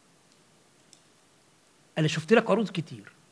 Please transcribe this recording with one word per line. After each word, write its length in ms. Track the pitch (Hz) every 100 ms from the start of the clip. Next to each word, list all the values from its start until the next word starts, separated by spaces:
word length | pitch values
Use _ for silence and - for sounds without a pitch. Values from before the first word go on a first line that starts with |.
| _ _ _ _ _ _ _ _ _ - _ _ _ _ _ _ _ _ _ -
أنا 100 | 156
شفت 240 | 156 -
لك 180 | 226 226
عروض 180 | 202 214
كتير، 440 | - - 117 98 - _